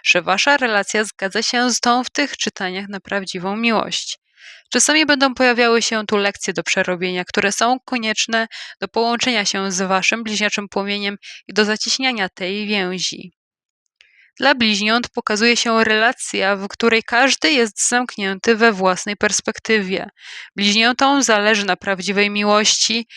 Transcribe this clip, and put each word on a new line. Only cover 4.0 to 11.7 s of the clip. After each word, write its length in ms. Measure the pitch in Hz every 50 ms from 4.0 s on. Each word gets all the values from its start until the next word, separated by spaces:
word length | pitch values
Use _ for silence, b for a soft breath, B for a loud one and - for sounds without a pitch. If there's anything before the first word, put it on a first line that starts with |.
| - - - - B B B B B B B B B _
Czasami 360 | - 247 - - 294 311 311
będą 280 | 277 294 269 277 269 247
pojawiały 480 | - 262 254 240 226 247 233 233 233 214
się 240 | - 233 220 214
tu 100 | 202 220
lekcje 360 | 202 202 202 202 - - - 185
do 100 | 165 165
przerobienia, 600 | - - 190 190 - 180 170 180 185 180 180 180
które 280 | - - - 202 202 202
są 260 | - 233 233 254 262 -
konieczne 640 | - 262 247 226 220 214 - - - 226 226 226 226 B B B B B -
do 80 | - 202
połączenia 560 | - 226 226 233 233 233 - 254 247 220 202
się 280 | - - 202 196 190 185
z 80 | 180
waszym 420 | 196 185 190 190 180 - - 226 233
bliźniaczym 460 | 220 214 196 214 208 - - 208 185
płomieniem 480 | - 202 196 202 202 208 202 202 202 196 B B B B B -
i 40 | 202
do 120 | 208 214
zacieśniania 640 | 208